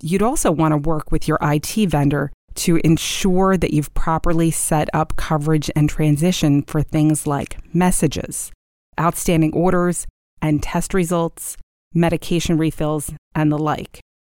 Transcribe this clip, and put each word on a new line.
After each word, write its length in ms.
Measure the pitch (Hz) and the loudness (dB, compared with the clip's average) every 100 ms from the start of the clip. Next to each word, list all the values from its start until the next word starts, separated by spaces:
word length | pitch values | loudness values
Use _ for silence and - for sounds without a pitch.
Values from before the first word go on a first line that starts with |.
You'd 220 | 156 185 | -4 0
also 280 | 220 302 269 | 2 2 0
want 220 | 156 156 | 2 2
to 60 | 151 | 2
work 340 | 151 156 - | 0 -2 0
with 160 | 160 - | -2 0
your 100 | 156 | 0
I 160 | 151 147 | 2 0
T 260 | - 220 | -2 0
vendor 480 | 202 151 143 143 143 - _ | 0 2 2 0 -2 -8 _
to 220 | - - 165 | -4 2 2
ensure 760 | 156 160 - - 196 180 190 190 | 4 2 0 -2 2 4 4 2
that 160 | - | 2
you've 180 | 151 - | 0 0
properly 580 | - - 160 - 165 165 | 0 0 0 2 2 2
set 380 | - - 156 - | 0 0 0 0
up 200 | 156 156 - | -2 0 -2
coverage 540 | - 156 147 156 - 151 | 0 0 2 0 0 0
and 140 | 151 | 0
transition 720 | - 156 147 175 180 156 143 | 2 2 2 2 2 2 2
for 180 | - 156 | 0 -4
things 460 | 147 156 151 151 151 | -2 0 2 0 -2
like 320 | 139 - - - | -4 -6 -12 -6
messages, 760 | 165 180 - - - - - - - _ _ _ - | 0 2 2 0 -2 -8 -10 -12 -16 _ _ _ -2
outstanding 540 | 160 - - 170 - | -2 0 0 2 2
orders 540 | - 170 180 175 170 - - _ _ | 2 2 2 0 -2 -8 -16 _ _
and 220 | 156 151 | -2 -2
test 320 | - 170 - | -2 -4 -2
results, 640 | 190 170 175 165 - - - - _ _ | -2 0 -2 -4 -6 -14 -14 -18 _ _
medication 640 | 165 170 160 - 175 - 160 | 0 0 0 -2 -2 0 0
refills, 540 | 160 - 151 151 - 156 _ | 0 -2 -4 -4 -6 -14 _
and 180 | 156 156 | -2 0
the 60 | 147 | 0
like. 420 | 156 - - - _ _ _ | -2 -4 -8 -18 _ _ _